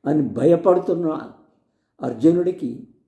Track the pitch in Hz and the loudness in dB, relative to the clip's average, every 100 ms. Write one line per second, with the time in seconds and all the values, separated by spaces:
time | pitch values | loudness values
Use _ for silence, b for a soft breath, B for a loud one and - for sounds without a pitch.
0 | 139 151 127 107 143 170 190 180 185 170 | -2 -2 -2 2 2 4 4 2 0 -2
1 | 165 156 - - _ _ _ _ _ _ | -4 -6 -12 -20 _ _ _ _ _ _
2 | 127 113 151 175 175 180 123 - - _ | -10 2 2 2 -2 -6 -10 -12 -18 _